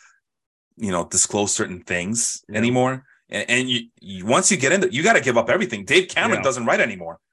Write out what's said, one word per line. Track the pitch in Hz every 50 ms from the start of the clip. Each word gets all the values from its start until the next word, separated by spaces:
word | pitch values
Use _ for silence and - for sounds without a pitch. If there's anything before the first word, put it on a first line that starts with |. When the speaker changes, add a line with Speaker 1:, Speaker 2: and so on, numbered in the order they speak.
| - - _ _ _ _ _ _ _ _ _ _ _ _ _ -
Speaker 1:
you | 110 101
know, | 90 87 85
disclose | - - - - - - 104 104 98 -
certain | - 110 - 92 87
things | - - 92 87 87 92 113 117 - - - - - -
Speaker 2:
Yeah. | 101 107
Speaker 1:
anymore. | 113 120 123 127 127 127 131 131 - _ _ _ _ -
And, | - 101 110 -
and | 117 123 127 127
you, | 123 120 117 117 _ _
you, | - 90 98 92 90
once | 107 127 170 - -
you | 208
get | 151 131 135
in | 165 202
there, | - -
you | 107 131 156
gotta | 220 226 175
give | 131 127 117 117
up | 110 -
everything. | 127 180 214 - - 101 101
Dave | 90 139 180 185 -
Cameron | - 156 180 233 - -
Speaker 2:
Yeah. | 95
Speaker 1:
doesn't | 135 127 127 117
write | 120 165 214
anymore. | 180 123 104 90 85 82 82 - _ _